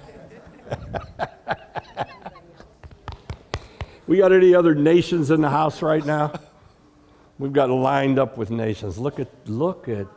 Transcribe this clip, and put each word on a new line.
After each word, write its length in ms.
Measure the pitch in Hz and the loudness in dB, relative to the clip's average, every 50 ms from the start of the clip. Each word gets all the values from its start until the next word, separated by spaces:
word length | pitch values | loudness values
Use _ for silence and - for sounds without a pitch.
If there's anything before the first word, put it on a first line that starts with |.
| - - - - - - - - - - - - - - - - - - - - - - - - - | -20 -20 -20 -20 -20 -20 -20 -20 -20 -20 -20 -20 -14 -14 -14 -12 -12 -12 -12 -12 -12 -12 -12 -12 -12
<laughs> 0 | - - - - - - - - - - - - - - - - - 1047 - - - - - - 175 165 - - - _ _ - - - _ - - - - - - - - - _ - - - - - - - - - - - | -12 -12 -14 -10 -10 -10 -10 -12 -14 -14 -14 -14 -14 -12 -12 -12 -12 -14 -20 -20 -20 -20 -20 -20 -20 -20 -20 -20 -20 _ _ -20 -20 -20 _ -18 -18 -18 -18 -18 -18 -20 -20 -16 _ -12 -12 -12 -14 -16 -16 -16 -16 -18 -8 -2
We 120 | - 165 | 0 2
got 160 | 190 190 185 190 | 4 6 6 6
any 200 | 190 185 180 180 | 6 8 8 6
other 220 | 180 170 165 151 | 6 6 4 4
nations 560 | 147 147 160 170 175 165 - 175 170 143 135 | 4 4 4 4 4 2 2 -2 -2 0 0
in 100 | 160 156 | 2 2
the 80 | 151 143 | 2 0
house 320 | 139 151 156 151 - - | 0 0 0 -2 -2 -2
right 240 | 175 156 156 160 147 | -2 0 0 0 0
now? 280 | 147 156 151 151 151 - - - - _ _ _ _ _ _ _ _ _ _ _ _ _ _ _ _ _ - | -2 -2 -2 -2 -4 -6 -10 -20 -20 _ _ _ _ _ _ _ _ _ _ _ _ _ _ _ _ _ -10
We've 140 | 135 139 139 | -6 -2 0
got 160 | 143 - 127 | 2 2 2
lined 500 | 127 131 131 131 139 139 139 135 135 135 | 2 0 0 0 0 0 0 0 2 0
up 180 | 135 113 - | 0 -2 -4
with 140 | 120 107 101 | -8 -8 -6
nations. 460 | 117 117 113 110 104 - 110 101 82 | -6 -4 -4 -4 -6 -6 -8 -12 -10
Look 220 | 107 127 147 - - | -8 -8 -8 -6 -8
at, 100 | 131 - - - - | -12 -12 -14 -18 -12
look 420 | 107 107 120 156 185 185 - - | -8 -6 -4 -4 -4 -6 -6 -8
at, 200 | 123 113 101 98 - - | -8 -8 -8 -8 -12 -14